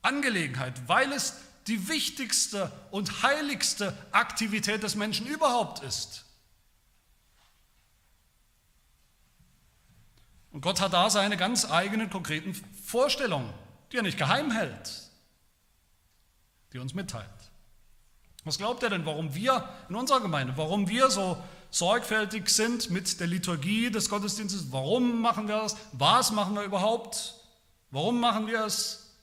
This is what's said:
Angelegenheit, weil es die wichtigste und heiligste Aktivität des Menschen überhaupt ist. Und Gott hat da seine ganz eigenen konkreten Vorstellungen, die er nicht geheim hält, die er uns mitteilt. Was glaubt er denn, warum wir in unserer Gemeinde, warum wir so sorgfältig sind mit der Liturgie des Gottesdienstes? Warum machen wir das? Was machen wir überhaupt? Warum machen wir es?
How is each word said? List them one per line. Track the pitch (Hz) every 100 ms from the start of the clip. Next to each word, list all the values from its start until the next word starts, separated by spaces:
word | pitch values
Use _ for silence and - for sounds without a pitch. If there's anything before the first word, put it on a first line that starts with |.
Angelegenheit, | 226 285 277 202 151 123 131 127 123
weil | 196 269
es | 277 - - - - -
die | 220 185
wichtigste | 311 - - 233 - - 202 175 - -
und | 196 202 -
heiligste | 254 294 294 254 - - 202 - -
Aktivität | 202 233 - 220 208 214 214
des | 214 208
Menschen | 214 208 233
überhaupt | 311 302 240 185 -
ist. | 135 - - - - _ _ _ _ _ _ _ _ _ _ _ _ _ _ _ _ _ _ _ _ _ _ _ _ _ _ _ _ _ _ _ _ _ _ _ _ - - _ - - -
Und | 147
Gott | 151 180
hat | 190
da | 175 175
seine | 208 202 202
ganz | 185 240
eigenen | - 160 196 220 220
konkreten | 190 139 156 175 175 - -
Vorstellungen, | - 233 277 - 254 151 117 92 - - _
die | 202
er |
nicht | 196 -
geheim | 143 226 302
hält, | 220 160 98 - - - _ _ _ _ _ _ _ _ _ _ _ _ _ _ _ _
die | 127
er |
uns | 131
mitteilt. | 165 175 117 101 - - - - - _ - _ _ _ -
Was | 160 147
glaubt | 208 247
er | 240
denn, | 190 156
warum | 151 160
wir | 143 240 262 - - -
in |
unserer | 196 262 262
Gemeinde, | 208 151 127 131
warum | 156 202 190
wir | 214 247
so | 196 190 175 - - -
sorgfältig | - 170 233 240 220 208 220 -
sind | - 226 240 -
mit | 175 185 -
der | 170
Liturgie | 175 180 165 151 214 233
des | 190 170
Gottesdienstes? | 208 202 202 208 196 143
Warum | 135 139 233 247 233
machen | 233 226 208
wir | 214
das? | 214 208 -
Was | 123 143 226 220
machen | 214 190
wir | 208
überhaupt? | 202 196 202 233 233 - - - - _ _ _ _
Warum | 135 175 240
machen | 240 220 214
wir | 226 214
es? | - - - - _